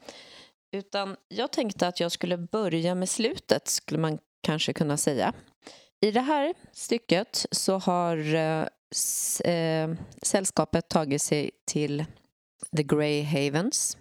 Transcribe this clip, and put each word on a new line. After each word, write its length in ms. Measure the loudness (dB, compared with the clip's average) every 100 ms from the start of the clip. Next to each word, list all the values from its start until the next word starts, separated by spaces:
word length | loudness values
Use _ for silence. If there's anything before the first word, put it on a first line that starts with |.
| -20 -20 -20 -20 -20 _ _
Utan 440 | -10 -6 -6 -6 -8 -12
jag 240 | -6 -4
tänkte 360 | 0 -2 0 -2
att 120 | 0
jag 120 | -2
skulle 240 | -2 -2 -2
börja 580 | -2 -2 0 0 0
med 140 | 0 -2
slutet, 600 | 0 -2 -2 0 0 0
skulle 320 | -6 -2 -2
man 180 | 0 -2 _ _
kanske 300 | -4 -2 -2
kunna 240 | 0 0 2
säga. 360 | 0 2 0 -2 -14 _ -20 -20 -18 -2
I 100 | 2
det 100 | 2
här 340 | 2 2 0 -4 -12
stycket 760 | -14 -4 -4 2 2 2 -4 -4
så 280 | -2 0 2
har, 560 | 2 2 2 0 2
eh, 320 | 2 2 0 -2 _ _
s-, 460 | -4 -2 -2 -2 0
eh, 540 | 0 2 2 0 0 -4 -10 -6
sällskapet 680 | 0 0 0 0 2 0 2
tagit 340 | 0 2 0
sig 280 | 0 0 0 -6 -4
till 380 | -2 0 -2 -4 -10 _ _ _ _ -4 -2
The 60 |
Grey 400 | 2 4 4 2
Havens. 720 | 2 2 2 2 0 -2 -4 -6